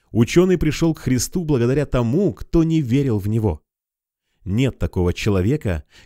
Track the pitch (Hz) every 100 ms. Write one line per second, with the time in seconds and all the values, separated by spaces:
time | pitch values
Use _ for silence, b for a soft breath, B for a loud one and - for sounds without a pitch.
0 | _ 107 120 175 190 175 156 - 165 156
1 | - 127 - 190 156 135 120 135 143 131
2 | 117 147 196 101 - 165 160 160 127 131
3 | 135 107 101 113 107 76 _ _ _ _
4 | _ _ _ _ 87 104 131 - 85 -
5 | 90 87 - 98 95 151 113 80 - B